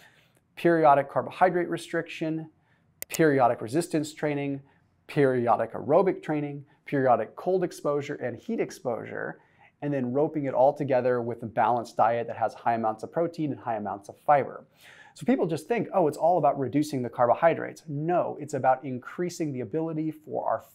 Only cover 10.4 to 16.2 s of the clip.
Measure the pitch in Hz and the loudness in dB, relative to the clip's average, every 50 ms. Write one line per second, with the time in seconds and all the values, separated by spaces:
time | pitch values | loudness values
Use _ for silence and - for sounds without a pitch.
10.4 | 143 135 120 117 127 143 143 - 151 131 131 123 120 127 123 123 117 120 117 117 | -6 -2 2 4 4 4 4 2 -2 0 0 2 2 2 0 0 -2 -4 -6 -8
11.4 | 120 110 - 120 113 110 120 120 110 - - - 110 113 117 117 113 117 110 107 | -10 -6 -2 0 2 2 2 0 -2 -6 0 2 2 2 2 0 -4 -6 -4 -4
12.4 | 117 107 - - - 120 117 113 113 110 107 - - - - 165 170 165 165 - | -4 -4 -4 -4 -2 -2 -2 0 0 -2 -4 -4 -10 -6 -4 -2 -2 -2 -2 -4
13.4 | 156 143 123 - - 123 113 107 104 98 98 101 - - - - _ - 147 139 | -6 -6 -6 -6 -6 -6 -6 -6 -6 -6 -8 -10 -12 -16 -20 -6 _ 4 4 4
14.4 | 120 - 101 - - _ _ _ - - - - - - _ - 143 - 254 - | 4 0 -6 -14 -18 _ _ _ -20 -20 -20 -20 -20 -20 _ -6 -2 0 2 2
15.4 | 247 160 165 143 - - 233 226 170 - - 190 170 147 - - | 2 0 -2 -4 -4 -4 -2 -2 -2 -2 0 2 2 2 0 2